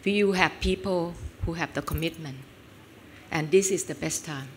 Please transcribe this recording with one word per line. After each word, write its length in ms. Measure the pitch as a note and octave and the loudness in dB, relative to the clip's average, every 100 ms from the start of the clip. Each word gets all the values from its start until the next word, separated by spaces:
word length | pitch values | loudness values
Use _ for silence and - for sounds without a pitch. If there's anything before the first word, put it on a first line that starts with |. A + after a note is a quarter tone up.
| G3 | 2
We 180 | G3+ | 4
will 140 | G3+ F#3 | 4 4
have 100 | D#3+ - | 2 2
people 520 | F#3 F#3+ G3+ F3+ E3+ E3+ - - - | 0 0 0 0 -2 -6 -14 -6 -4
who 80 | |
have 200 | E3 D3+ | -2 -4
the 80 | - | -4
commitment, 560 | C#3+ D3+ E3 E3 D3+ C3 C3+ - - - - - - - - | -4 -2 -2 -6 -12 -12 -16 -20 -20 -20 -20 -20 -20 -20 -6
and 220 | E3 D#3 | -4 6
this 180 | F#3+ G3 | 6 6
is 140 | F#3 - | -2 -4
the 40 | D3 | -6
best 280 | D#3+ - - | -4 -4 -6
time. 220 | C#3+ C3+ | -10 -10